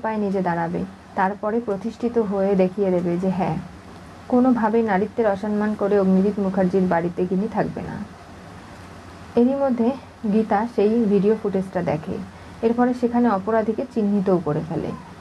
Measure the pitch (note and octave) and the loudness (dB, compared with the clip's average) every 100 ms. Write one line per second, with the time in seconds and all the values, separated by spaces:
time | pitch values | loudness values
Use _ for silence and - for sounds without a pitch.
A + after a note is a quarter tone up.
0 | A3 G#3+ G3+ G3 F3 E3+ E3+ F3 F#3+ - | -2 -2 -2 0 0 0 -2 -4 -6 -10
1 | - - F#3+ G3+ G#3+ A3+ A#3 G3 A3+ - | -8 -2 0 0 -2 -2 -2 -4 -6 -4
2 | A#3 A#3 G#3 G3 F#3+ G3 F#3 F#3 G3 F3+ | -2 0 0 2 2 4 2 2 0 2
3 | F3 F3 F#3+ F#3 D#3+ D#3+ - - - - | 0 0 0 0 -2 -4 -8 -14 -18 -18
4 | - - - B3 B3+ A#3 A3 A#3 A3+ F#3+ | -18 -16 0 2 4 4 2 2 2 2
5 | G#3+ - A3 G3 G#3+ G#3 G#3+ G#3+ G3+ G3+ | 0 0 0 0 -2 0 -2 0 2 4
6 | F#3+ F#3+ G3+ G3+ F#3+ G3 F#3 F#3+ F3+ E3+ | 4 4 4 0 0 2 2 2 2 2
7 | F3 F3 F3+ F#3 A3+ G#3 - - F3 - | 0 -2 0 0 0 -2 -4 -4 -8 -10
8 | - - - - - - - - - - | -12 -14 -20 -20 -18 -18 -18 -18 -18 -18
9 | - - - - B3 C#4 C#4 A#3+ A3+ C#4 | -20 -20 -4 2 2 2 0 2 0 0
10 | - - A3 G#3+ A3 G#3 A#3 - G#3 A#3 | -8 -8 0 0 2 0 0 2 2 4
11 | G#3+ G3+ G3+ G#3+ G#3 F#3+ F#3+ F3+ E3+ D#3 | 4 4 4 2 0 -2 -2 -2 -2 -2
12 | F#3 G3 F#3+ - - - A3+ A#3 B3 B3 | -4 -8 -10 -16 -18 -2 0 2 2 2
13 | A#3+ A#3+ A#3+ G3 G3 A3+ A3 A3 C4+ A#3 | 0 2 2 2 2 0 0 -2 -4 -2
14 | G3+ G3+ F#3+ F3+ D3+ D3+ D#3 D#3 - - | 0 2 2 2 2 -2 -2 -4 -6 -8
15 | - - | -14 -20